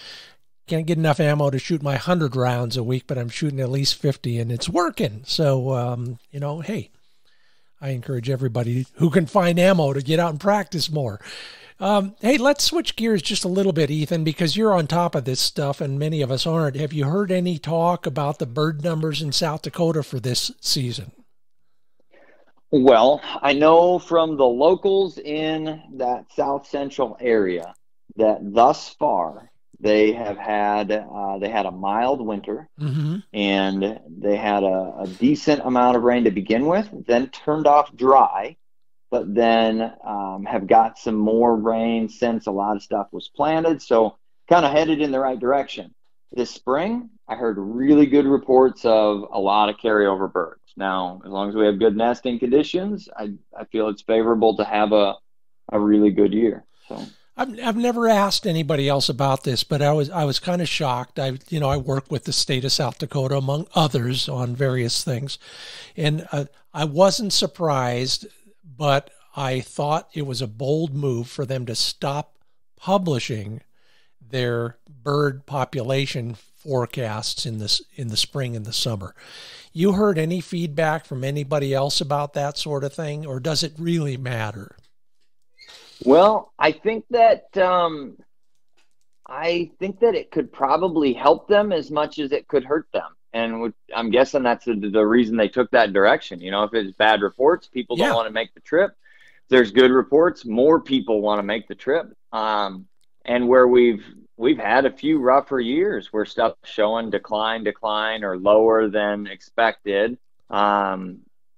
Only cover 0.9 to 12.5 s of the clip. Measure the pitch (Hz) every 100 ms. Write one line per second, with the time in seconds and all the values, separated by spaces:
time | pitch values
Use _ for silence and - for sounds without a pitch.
0.9 | 160 160 147 151 147 143 135 - 165 139
1.9 | 139 175 180 147 131 123 120 120 127 117
2.9 | 127 - 131 120 - 151 135 127 135 139
3.9 | - 147 - 127 117 117 120 - 285 339
4.9 | - 151 107 135 - 147 135 131 127 120
5.9 | 120 120 120 _ 143 143 156 165 214 -
6.9 | _ _ _ _ _ _ _ _ _ 139
7.9 | 127 117 127 117 131 131 117 117 123 131
8.9 | - 165 170 156 202 175 175 185 185 143
9.9 | 139 135 160 170 151 196 208 190 165 151
10.9 | 151 123 101 - - - - - - 190
11.9 | 208 196 - 175 196 233